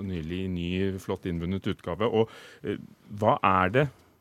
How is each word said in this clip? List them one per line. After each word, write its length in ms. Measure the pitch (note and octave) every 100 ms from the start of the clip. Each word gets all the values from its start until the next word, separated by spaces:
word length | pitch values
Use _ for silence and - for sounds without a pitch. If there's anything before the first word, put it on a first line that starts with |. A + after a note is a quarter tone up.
nylig 440 | G2 F2+ D#2 F2+ F#2+
i 20 |
ny, 500 | F2+ F2 F#2 G2 F#2+
flott 280 | - F#2+ F#2+
innbundet 420 | E2+ E2+ F#2+ G#2+
utgave. 400 | F2+ - E2+ A2+
Og, 220 | A2 A2+ - - -
eh, 140 | - G2+ - - -
hva 260 | G#2 G#2+ C#3
er 260 | G2+ F#2+ F#2
det, 200 | B2+ C#3+ - _ _